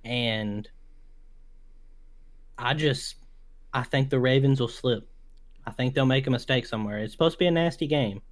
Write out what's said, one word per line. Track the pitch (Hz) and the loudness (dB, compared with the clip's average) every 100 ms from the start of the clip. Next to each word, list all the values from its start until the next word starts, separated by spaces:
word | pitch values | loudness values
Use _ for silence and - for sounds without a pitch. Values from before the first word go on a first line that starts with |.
And | 117 123 117 110 107 104 - - - - - - - - - - - - - - - - - - - - | -6 -2 0 -2 -4 -6 -10 -18 -20 -20 -20 -20 -20 -20 -20 -20 -20 -20 -20 -20 -20 -20 -20 -20 -20 -6
I | 120 | -2
just, | 147 151 135 - - - - - - - | 0 0 0 -6 -14 -20 -20 -20 -20 -6
I | 131 | -6
think | 123 135 135 | 0 0 2
the | 127 | 2
Ravens | 127 135 139 135 | 4 4 4 2
will | 120 | 0
slip. | - 127 110 - - - - - - - | -2 -2 -2 -6 -20 -20 -20 -20 -16 -12
I | |
think | - 127 | -2 -2
they'll | 135 131 | 2 2
make | 131 135 | 2 2
a | |
mistake | 123 - 131 | -2 0 -2
somewhere. | - 110 104 107 | -2 -6 -6 -6
It's | 110 | -8
supposed | - 165 | 0 0
to | - | 2
be | 180 | 2
a | |
nasty | 165 170 - 143 | 2 0 -2 -2
game, | 147 113 98 - | 0 0 -4 -14